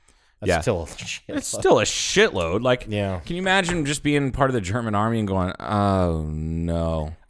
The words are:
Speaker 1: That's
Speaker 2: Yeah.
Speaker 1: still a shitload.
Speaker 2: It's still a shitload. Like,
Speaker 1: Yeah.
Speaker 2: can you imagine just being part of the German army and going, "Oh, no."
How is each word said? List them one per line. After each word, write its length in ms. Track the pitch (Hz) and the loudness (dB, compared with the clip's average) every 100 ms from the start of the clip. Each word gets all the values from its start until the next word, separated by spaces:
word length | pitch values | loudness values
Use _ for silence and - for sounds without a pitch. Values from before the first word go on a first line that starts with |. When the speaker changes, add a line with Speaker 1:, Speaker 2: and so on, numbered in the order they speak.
| _ _ _ _ | _ _ _ _
Speaker 1:
That's 80 | 98 | -2
Speaker 2:
Yeah. 120 | 85 | 0
Speaker 1:
still 220 | 82 90 | 0 -2
a 20 | 76 | -6
shitload. 520 | - - - - 285 | -12 -12 -12 -8 -8
Speaker 2:
It's 100 | - | -6
still 320 | - 370 131 | 0 4 4
a 40 | |
shitload. 800 | 104 - - 190 214 104 82 98 | 4 0 0 2 2 2 0 0
Like, 240 | 127 123 - | 2 0 -2
Speaker 1:
Yeah. 320 | 104 98 92 - | -2 -2 -4 -6
Speaker 2:
can 120 | 175 | -4
you 40 | |
imagine 440 | 190 196 175 175 143 | 2 2 2 0 0
just 180 | 147 | -2
being 280 | 147 147 135 | 0 2 0
part 160 | 127 135 | 2 2
of 40 | |
the 60 | 127 | 2
German 320 | 90 117 117 | -2 -2 0
army 240 | 104 110 117 | 0 2 0
and 80 | 101 | 0
going, 260 | 95 92 - | 0 0 -4
"Oh, 600 | 67 104 101 95 90 80 78 | -2 2 4 4 2 0 -2
no." 840 | 78 80 82 85 85 82 80 78 82 | -4 -4 -2 -2 0 0 -2 -4 -8